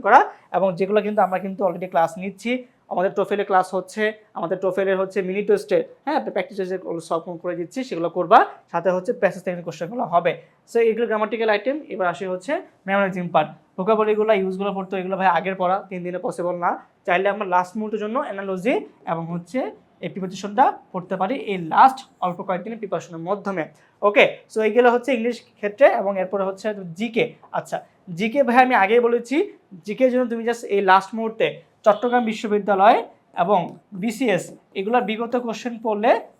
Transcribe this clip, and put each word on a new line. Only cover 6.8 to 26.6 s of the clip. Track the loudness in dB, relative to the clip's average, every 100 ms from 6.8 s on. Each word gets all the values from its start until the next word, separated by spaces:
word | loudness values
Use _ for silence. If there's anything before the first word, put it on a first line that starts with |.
| -8 -10 -4
সলভ | -6 -6 -10
করে | -8 -6
দিচ্ছি, | -8 -8 -8
সেগুলো | -4 -4 -2
করবা, | 6 6 6 -4 _
সাথে | -4 0 0
হচ্ছে | -2 0
প্যাসেজ | 0 -2 -8
থেকে | -8 -10
কোশ্চেনগুলো | -10 -8 -6 0
হবে। | 2 2 -2 -8 _ _
So, | 2 2
এগুলো | 2 0
গ্রামাটিক্যাল | -2 -2 0 0
আইটেম। | 2 0 -4 -6
এবার | -4 -2
আসি | -2 -6
হচ্ছে | -6 -4 -6 -6 _ -2
মেমোরাইজিং | 0 0 -2 0
পার্ট, | 2 0 -4 _ -4
ভোকাবুলারিগুলো, | 0 2 2 2 4 2
ইউজগুলো | 2 -2 -4 -4
পড়তে, | -6 -6
এগুলো | -4 0
ভাই | 2 2
আগের | 0 -2
পড়া, | 0 0 -4
তিন | -8 -6
দিনে | -6 -6
পসিবল | -4 -4 -2
না। | -2 -2 -8 _ -2
চাইলে | 0 2
আমরা | -2 0
লাস্ট | 0 0 -4
মুহূর্তের | -6 -6
জন্য | -4 -4 -6
অ্যানালজি | -6 -6 -4 -2 -2 -4 _ -8
এবং | -6 -6
হচ্ছে | -8 -6 -6 -6 -10 _ _
এই | -12
প্রিপোজিশনটা | -8 -10 -8 -4 2 2 0 _
পড়তে | -10 -6 -4
পারি | -2 -4 -6
এই | -6 0
লাস্ট | 6 6 4 -14 -6 -6
অল্প | -4 -4
কয়েকদিনের | -6 -6 -10
প্রিপারেশনের | -6 -6 -6 -8 -6
মাধ্যমে। | -4 -4 -4 -6 _ _ _ 2
ওকে, | 6 4 2 -8
so, | -2 2
এইগুলো | 4 4
হচ্ছে | 4 0 -2
ইংলিশ | -2 -6 -12 _
ক্ষেত্রে, | -6 4 4 4
এবং | 0 -2
এরপরে | -2 -2 -4
হচ্ছে | -4